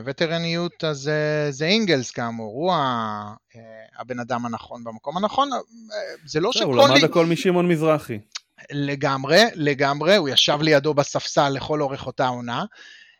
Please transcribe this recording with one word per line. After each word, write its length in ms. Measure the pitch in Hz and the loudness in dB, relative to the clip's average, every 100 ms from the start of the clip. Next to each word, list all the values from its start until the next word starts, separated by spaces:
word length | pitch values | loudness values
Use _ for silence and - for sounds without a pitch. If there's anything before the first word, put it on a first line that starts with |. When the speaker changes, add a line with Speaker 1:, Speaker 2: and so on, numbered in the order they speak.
Speaker 1:
וטרניות, 800 | 117 139 165 165 170 170 175 - | -8 -2 -2 0 -2 -2 -4 -4
אז, 240 | 160 143 139 | -4 -4 -2
אה, 420 | 151 151 151 147 | 0 0 0 -2
זה 160 | 131 160 | -2 0
אינגלס 440 | 220 208 143 120 | 2 2 0 0
כאמור, 420 | - 117 117 110 | -6 -6 -6 -10
הוא 180 | 117 180 | -4 0
ה-, 640 | 170 139 120 110 104 104 110 _ 117 | 0 0 -2 -4 -6 -10 -16 _ -20
אה, 40 | 113 110 110 - | -20 -20 -20 -16
הבן 220 | 117 123 | -10 -8
אדם 260 | 117 120 120 | -4 -4 -4
הנכון 380 | 117 - 120 | -8 -10 -14
במקום 320 | 117 113 143 170 | -14 -12 -8 -4
הנכון, 340 | 208 - 277 | -2 0 -2
אה, 60 | 247 - 233 220 214 - - | -4 -10 -20 -12 -10 -10 -12
זה 160 | 147 151 | -6 -2
לא 100 | 196 | 0
Speaker 2:
בסדר, 140 | 247 | 0
הוא 100 | 196 | 2
Speaker 1:
שקונלי 260 | 123 - 139 | 6 6 6
Speaker 2:
למד 100 | 156 | 4
הכל 160 | 170 165 | 4 2
משמעון 420 | 165 190 175 175 | 2 2 2 2
מזרחי. 500 | 160 160 151 - 107 - - - _ - | 2 2 0 -2 -10 -10 -20 -20 _ -12
Speaker 1:
לגמרי, 720 | 143 143 143 139 135 139 170 233 | -6 -4 -2 -2 -2 4 4 4
לגמרי, 640 | - 147 135 139 143 156 202 | 2 -2 2 0 2 4 4
הוא 120 | 143 | 4
ישב 300 | 123 - 147 | 2 2 2
לידו 320 | 156 147 147 | 4 4 4
בספסל 540 | 143 143 143 - - 143 | 0 0 -4 -2 2 2
לכל 340 | 135 - 151 | 0 -2 -2
אורך 240 | 139 135 131 | -2 -4 -10
אותה 200 | - 131 | -2 -2
עונה, 380 | 123 120 123 202 - - - - _ | -2 -6 -6 -6 -12 -20 -20 -20 _